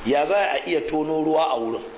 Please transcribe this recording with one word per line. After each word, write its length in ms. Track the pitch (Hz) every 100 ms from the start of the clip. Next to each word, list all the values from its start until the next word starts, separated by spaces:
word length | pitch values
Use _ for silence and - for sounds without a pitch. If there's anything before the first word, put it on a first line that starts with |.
ya 220 | 110 143 151
za 100 | 202
a 320 | 196 143 175
iya 140 | 160 -
tono 340 | 156 151 156
ruwa 240 | 156 156 160
a 80 | 123
wurin. 240 | 113 117 -